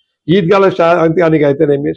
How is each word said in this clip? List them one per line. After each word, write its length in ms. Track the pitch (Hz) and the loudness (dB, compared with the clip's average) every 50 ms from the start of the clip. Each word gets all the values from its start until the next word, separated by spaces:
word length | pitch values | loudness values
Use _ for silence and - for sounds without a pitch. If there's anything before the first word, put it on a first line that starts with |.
| _ _ _ _ _ 147 | _ _ _ _ _ -2
ఈద్గాల 380 | 170 202 175 165 202 196 196 185 | 0 0 2 2 2 2 2 0
శాంతికి 760 | 185 - 170 165 170 175 160 165 160 180 175 160 160 151 151 | 0 0 0 0 2 2 0 0 0 0 0 0 0 0 0
అయితేనేమి, 440 | 143 139 143 160 147 143 139 143 156 160 | 0 0 0 -2 -2 -2 -2 -4 -6 -8